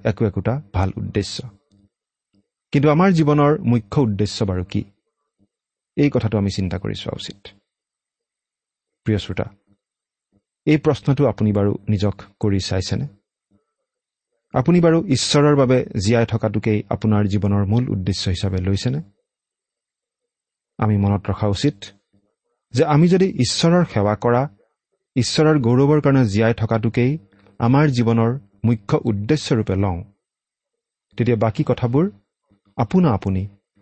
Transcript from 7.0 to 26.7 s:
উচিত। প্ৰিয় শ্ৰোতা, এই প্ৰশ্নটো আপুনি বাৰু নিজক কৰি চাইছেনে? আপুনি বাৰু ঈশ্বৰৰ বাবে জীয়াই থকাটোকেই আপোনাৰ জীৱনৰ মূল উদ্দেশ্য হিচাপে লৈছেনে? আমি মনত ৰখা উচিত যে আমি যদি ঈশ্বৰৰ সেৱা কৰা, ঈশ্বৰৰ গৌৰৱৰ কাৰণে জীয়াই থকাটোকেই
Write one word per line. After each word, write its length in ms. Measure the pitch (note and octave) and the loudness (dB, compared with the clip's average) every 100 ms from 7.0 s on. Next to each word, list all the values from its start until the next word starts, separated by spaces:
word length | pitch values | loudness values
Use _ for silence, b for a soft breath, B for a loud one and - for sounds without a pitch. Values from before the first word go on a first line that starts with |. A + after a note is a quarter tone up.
| - - | -10 -10
উচিত। 240 | - - - _ _ _ _ _ _ _ _ _ _ _ _ _ _ _ | -12 -18 -20 _ _ _ _ _ _ _ _ _ _ _ _ _ _ _
প্ৰিয় 140 | - G#2 | -2 -2
শ্ৰোতা, 280 | - F#2 - - _ _ _ _ _ _ _ _ _ _ - | -2 -8 -8 -12 _ _ _ _ _ _ _ _ _ _ -2
এই 120 | D3+ | 0
প্ৰশ্নটো 480 | D#3 C#3 - C3+ C3+ | 0 -2 0 0 0
আপুনি 260 | - G#2+ | 0 0
বাৰু 260 | G2+ G2+ - - | 2 0 -2 -2
নিজক 260 | G#2 G2+ - - - | -2 -2 -4 -12 -4
কৰি 200 | G#2+ G2 | -2 -2
চাইছেনে? 460 | - F#2+ - F#2+ C#3+ - _ _ _ _ _ _ _ _ _ _ _ _ _ | -2 -4 -4 -6 -8 -12 _ _ _ _ _ _ _ _ _ _ _ _ _
আপুনি 260 | C3 B2+ F3 | -2 2 4
বাৰু 240 | E3+ E3 | 4 2
ঈশ্বৰৰ 520 | G3 C3+ - D3 D3 C#3+ | 2 -2 0 2 4 4
বাবে 300 | B2+ B2+ - - | 4 2 0 -4
জীয়াই 300 | G2 A#2 A#2 | 0 2 0
থকাটোকেই 560 | A2+ G#2+ G#2 A2+ G#2+ - | -2 -2 -2 -2 -2 -2
আপোনাৰ 380 | G2+ A2 G#2 G#2 | -4 0 2 0
জীৱনৰ 380 | G2+ G2+ G2+ G2+ | 0 0 0 0
মূল 220 | A2+ B2+ | 0 -2
উদ্দেশ্য 420 | G#2 F#2 F#2+ - | -4 -4 -4 -4
হিচাপে 280 | F2 G2 F#2 | -4 -4 -4
লৈছেনে? 420 | F#2 G2 B2 C#3+ E3 _ _ _ _ _ _ _ _ _ _ _ _ _ _ _ _ - | -2 -2 -2 -6 -8 _ _ _ _ _ _ _ _ _ _ _ _ _ _ _ _ -4
আমি 180 | G#2+ G2+ | 0 2
মনত 260 | G2 G2+ - | 0 -2 -4
ৰখা 160 | F#2+ G#2+ | -4 -4
উচিত 300 | G2 C#3+ - - - _ _ _ _ _ _ _ | -2 -2 -4 -12 -20 _ _ _ _ _ _ _
যে 120 | A#2+ | -2
আমি 240 | D#3 D3 E3+ | 2 4 4
যদি 180 | F#3 F#3+ | 4 2
ঈশ্বৰৰ 580 | C#3 A#2+ - E3 F3 | 0 -2 0 2 2
সেৱা 300 | E3+ A2 G2+ | 2 0 0
কৰা, 340 | G#2+ A#2+ A#2+ C#3+ G2+ _ _ _ _ _ C3+ | 0 0 0 0 _ _ _ _ _ _ -4
ঈশ্বৰৰ 420 | A#2 - D#3 D#3 | -2 2 2 2
গৌৰৱৰ 420 | A#2 B2 C#3+ D3+ | 2 2 4 2
কাৰণে 240 | C#3 C3+ | 4 2
জীয়াই 300 | A#2 G2 A2+ | 2 2 0
থকাটোকেই 640 | A#2 A2+ | 0 -2